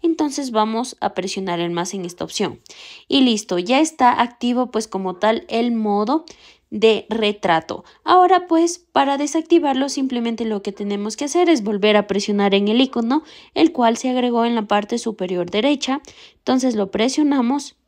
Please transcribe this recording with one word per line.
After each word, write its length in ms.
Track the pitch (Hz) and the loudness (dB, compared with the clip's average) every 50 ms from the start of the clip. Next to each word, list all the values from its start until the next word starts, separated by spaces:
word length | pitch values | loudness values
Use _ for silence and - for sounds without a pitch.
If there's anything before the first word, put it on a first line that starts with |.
Entonces 500 | - 339 320 320 311 294 269 - 277 262 | 0 -2 0 0 -2 -4 -4 -6 -8 -4
vamos 460 | 233 214 214 220 220 226 247 247 - _ | 0 0 0 0 -2 -4 -6 -6 -8 _
a 140 | - 202 - | -6 -6 -6
presionar 480 | - 180 185 - 202 190 190 175 170 | -6 -8 -6 -6 -6 -6 -4 -4 -4
el 100 | 175 170 | -4 -4
más 220 | 175 170 175 185 - | -4 -4 -6 -6 -6
en 100 | 196 180 | -8 -10
esta 220 | 175 170 - 160 | -10 -10 -10 -12
opción. 340 | 156 - - 208 156 - - _ - - - - - - - - _ | -10 -4 -4 -4 -4 -4 -10 _ -20 -20 -20 -20 -20 -20 -20 -8 _
Y 140 | - 277 | 0 2
listo, 380 | 262 254 226 208 - - 190 175 | 2 2 2 0 -4 -4 -4 -4
ya 200 | 180 185 254 269 | -2 0 0 0
está 420 | 320 311 - _ 262 240 240 - | 0 0 0 _ 2 2 4 2
activo 500 | 233 240 - _ - 240 247 240 254 247 | -2 -4 -4 _ -4 -2 0 0 -2 -2
pues 180 | - 220 220 - | -2 -6 -6 -4
como 260 | - 190 190 185 185 | -6 -6 -6 -6 -6
tal 300 | 185 202 214 226 - - - | -2 0 0 0 0 -4 -4
el 240 | - 226 233 240 | -4 -2 -2 0
modo 540 | 233 226 214 208 202 202 208 214 269 320 311 - - _ _ - - _ _ _ | -2 -2 -2 0 0 0 0 0 0 -2 -2 -6 -20 _ _ -20 -20 _ _ _
de 340 | - 214 202 220 220 202 - _ | -6 2 4 4 4 2 -2 _
retrato. 760 | 214 226 214 208 208 208 - 185 170 160 160 - - - - - - _ _ | -4 -2 0 -2 -2 -2 0 0 0 0 0 -4 -12 -12 -12 -20 -20 _ _
Ahora 440 | - 349 370 359 359 370 359 349 349 | 4 4 6 6 6 4 2 2 2
pues 320 | 330 330 339 339 339 - _ _ | 2 2 2 2 0 -4 _ _
para 260 | _ 262 277 277 277 277 | _ 0 2 2 0 -2
desactivarlo 720 | 294 294 - 330 311 320 339 339 285 285 269 254 269 285 | -2 -2 -2 -4 0 4 2 4 4 2 0 0 -2 -2
simplemente 560 | 269 285 269 262 247 240 233 233 226 220 240 | -2 -4 -4 -2 -2 -2 -2 -2 -4 -4 -4
lo 160 | 220 214 202 | -4 -4 -4
que 100 | 196 214 | -4 -6
tenemos 460 | 196 - 208 202 202 202 202 214 214 - | -8 -6 -6 -4 -4 -4 -4 -6 -6 -6
que 80 | 294 | -6
hacer 240 | 285 - 339 359 339 | -2 2 2 4 4
es 140 | 330 269 208 | 4 2 2
volver 340 | 202 214 202 190 214 214 208 | -2 -2 2 2 4 4 4
a 100 | 202 208 | 2 2
presionar 460 | 196 196 202 - 208 202 202 202 196 | -2 -4 -2 0 0 2 2 2 2
en 140 | 196 202 208 | 2 2 2
el 140 | 220 240 | 2 2
icono, 420 | 269 262 - 240 233 226 262 311 311 - - - - _ _ | 2 2 0 -4 -2 0 0 -2 -2 -6 -20 -20 -20 _ _
el 180 | - 311 320 | 2 2 2
cual 260 | 330 - 240 226 233 233 | 2 2 2 2 2 0
se 120 | - 262 | -2 -2
agregó 360 | 254 254 247 247 240 233 233 | -2 0 0 0 0 0 0
en 100 | 233 240 | 0 0
la 120 | 226 214 208 | -2 -2 0
parte 300 | 208 208 202 202 - 240 | 0 -2 0 -2 -6 -4
superior 520 | - 233 208 - 185 180 185 180 175 175 | -4 -6 -6 -6 -6 -4 -2 -4 -4 -2
derecha. 520 | - - 214 277 294 277 - - 262 285 _ - - - - - _ _ | -2 0 2 2 0 0 -2 -4 -4 -6 _ -12 -20 -20 -20 -20 _ _
Entonces 380 | _ - 254 262 254 262 233 | _ 0 0 2 2 0 0
lo 160 | 214 196 196 | 0 -2 -2
presionamos 840 | - 202 214 262 262 - 302 294 277 277 240 233 262 285 277 - _ _ _ | -2 -2 -2 0 2 2 2 2 2 2 2 0 0 -2 -4 -8 _ _ _